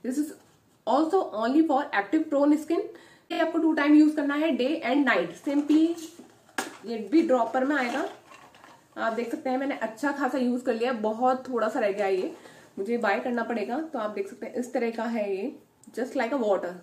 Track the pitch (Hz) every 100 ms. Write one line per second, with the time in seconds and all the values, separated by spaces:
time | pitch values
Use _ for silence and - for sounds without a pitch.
0 | 233 269 302 - _ _ _ _ - 262
1 | 320 381 - 214 226 294 320 269 285 202
2 | 196 320 320 277 294 294 - 339 440 -
3 | - - _ 330 330 330 320 302 294 302
4 | 302 302 277 285 320 269 254 320 233 285
5 | 262 202 170 - 302 285 294 302 330 339
6 | - - - _ _ - - - 214 226
7 | 196 311 - 254 226 262 262 294 240 269
8 | 392 - _ - - - - - _ 214
9 | 220 226 240 302 269 254 277 - 226 -
10 | 285 285 269 277 247 247 240 226 240 233
11 | 214 220 254 254 254 240 214 277 208 196
12 | 196 190 320 - - - - - 202 240
13 | 208 214 247 240 226 220 240 262 320 247
14 | 208 208 196 - 226 - 240 254 233 226
15 | 226 233 202 190 240 - _ _ - -
16 | 254 277 247 233 214 185 175 180